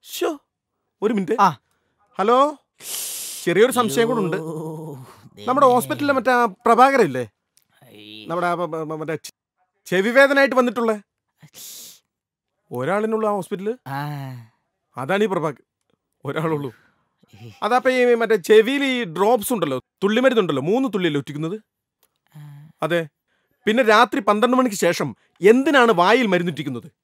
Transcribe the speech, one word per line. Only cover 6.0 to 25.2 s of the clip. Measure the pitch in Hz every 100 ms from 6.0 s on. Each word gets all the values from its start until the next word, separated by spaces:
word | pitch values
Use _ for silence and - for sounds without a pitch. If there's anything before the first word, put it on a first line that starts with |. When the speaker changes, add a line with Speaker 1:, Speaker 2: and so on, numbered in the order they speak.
| 285
Speaker 1:
മറ്റേ | 262 233
ആ | 247 240
പ്രഭാകരൻ | 185 233 226 262 277
ഇല്ലേ? | 185 127 113 _ _ _ _ _
Speaker 2:
അയ്യ. | 131 107 104 107 107
Speaker 1:
നമ്മുടെ | 170 175
ആ, | 170
മ-, | 170
മ-, | 160 151 156
മറ്റേ | 156 156
ചെ-, | - _ _ _ _ _ -
ചെവി | 180 196
വേദനയായിട്ട് | 240 277 277 277 262
വന്നിട്ടുള്ളേ | 247 226 233 214 - _ _ _ 151 - - - - - _ _ _ _ _ _ _
ഒരാളിനുള്ള | 123 135 202 220 220 214
ആ |
ഹോസ്പിറ്റലിൽ. | 202 175 196 202 247 -
Speaker 2:
ആ. | 139 147 147 135 127 113 _ _ _ _ -
Speaker 1:
അതാണ് | 131 196
ഈ | 214
പ്രഭാകരൻ, | 185 156 127 _ _ _ _ _ _ 131
ഒരാളുള്ളൂ. | 139 160 156 143 - _ _ _ _ _ 104
Speaker 2:
ഏ. | 113 -
Speaker 1:
അതപ്പോ | 208 247 254
ഈ | 254 247
മറ്റേ | 233 226 220
ചെവിയിൽ | 165 214 220 277
ഈ | 277 254
ഡ്രോപ്സ് | 220 156 202 240 196
ഉണ്ടല്ലോ, | 240 160 131
തുള്ളിമരുന്നുണ്ടല്ലോ, | _ _ 196 220 262 226 180 143
മൂന്ന് | 143 233 269
തുള്ളിയല്ലേ | 196 175 143
ഉറ്റിക്കുന്നത്? | 135 147 160 214 _ _ _ _ _ _ _ 151
Speaker 2:
ആ. | 147 143 156 _
Speaker 1:
അതെ. | 160 170 160 _ _ _ _ _ -
പിന്നെ | 220
രാത്രി | 220 - 247 294
പന്ത്രണ്ട് | 214 208 240 254
മണിക്ക് | 254 202
ശേഷം | 175 170 151 104